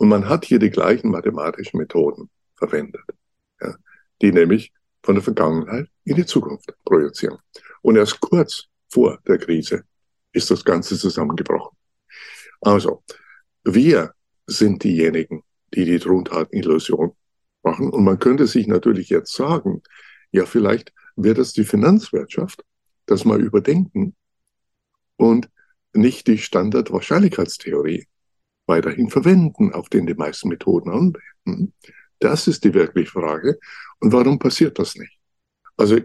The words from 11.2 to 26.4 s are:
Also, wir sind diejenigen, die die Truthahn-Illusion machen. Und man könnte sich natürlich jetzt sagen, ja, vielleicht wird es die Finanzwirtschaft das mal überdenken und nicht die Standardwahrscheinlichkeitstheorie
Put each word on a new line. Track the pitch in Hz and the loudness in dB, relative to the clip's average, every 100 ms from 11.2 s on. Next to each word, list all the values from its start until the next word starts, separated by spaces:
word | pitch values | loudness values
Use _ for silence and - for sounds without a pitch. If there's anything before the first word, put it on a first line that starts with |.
| 73 82 - 50 - _ _ _ _ - - - - - | -4 -4 -4 -6 -8 _ _ _ _ -20 -20 -20 -20 -4
Also, | 104 101 - - - - _ _ _ _ | 2 2 2 -6 -10 -20 _ _ _ _
wir | - 95 156 127 78 _ _ _ - | 0 2 4 4 0 _ _ _ -10
sind | - 107 90 | 0 0 2
diejenigen, | 104 82 82 80 80 80 - _ _ | -2 0 0 0 -4 -10 -16 _ _
die | - 85 | -4 0
die | 87 | 0
Truthahn-Illusion | 87 92 82 85 80 - 80 80 - 71 85 - _ _ _ _ | 0 0 0 -4 -4 -4 -2 -2 -2 -4 -4 -8 _ _ _ _
machen. | 82 82 135 | -6 -4 -2
Und | 131 | 0
man | 98 95 | 2 2
könnte | 123 139 123 | 2 2 2
sich | 123 104 | 0 0
natürlich | 110 120 98 - | 0 0 -2 -2
jetzt | 87 - | -4 -4
sagen, | - 139 165 98 - - - - _ _ | -6 -4 -2 -4 -8 -10 -20 -20 _ _
ja, | 95 90 | -2 -2
vielleicht | 120 101 110 - _ _ - | 0 0 0 -6 _ _ -2
wird | 101 113 | 0 2
es | 123 | 0
die | - | -2
Finanzwirtschaft | 110 104 139 214 - - - - 190 - _ _ _ _ - | -2 2 4 4 2 -6 -6 -6 -8 -10 _ _ _ _ -2
das | 98 | 0
mal | 113 107 | 2 0
überdenken | 113 104 98 160 190 98 101 - _ _ _ _ _ _ _ _ _ - | 2 0 0 0 -2 -4 -6 -6 _ _ _ _ _ _ _ _ _ 0
und | 117 117 - _ _ _ _ | 2 2 0 _ _ _ _
nicht | - 123 - - | 2 2 2 0
die | |
Standardwahrscheinlichkeitstheorie | 110 | 0